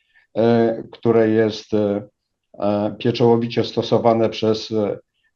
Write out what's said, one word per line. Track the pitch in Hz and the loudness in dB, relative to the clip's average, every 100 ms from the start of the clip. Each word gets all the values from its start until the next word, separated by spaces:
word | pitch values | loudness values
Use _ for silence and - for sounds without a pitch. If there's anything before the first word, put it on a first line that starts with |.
| _ _ _ 104 | _ _ _ 0
e, | 117 117 117 113 - | 2 2 2 -2 -10
które | - 117 113 110 | -4 2 4 4
jest, | 110 110 104 - | 2 0 -2 -4
e, | 107 104 101 104 _ _ _ _ - | -2 0 -2 -6 _ _ _ _ -6
e, | 101 104 104 107 | -2 -2 -4 -2
pieczołowicie | 120 117 120 117 117 120 | -4 2 2 2 0 -4
stosowane | - - 113 113 117 113 110 | -4 -4 -2 0 2 2 0
przez, | - 110 110 - | -2 -2 -2 -4
e, | 110 101 - _ _ _ | -4 -4 -6 _ _ _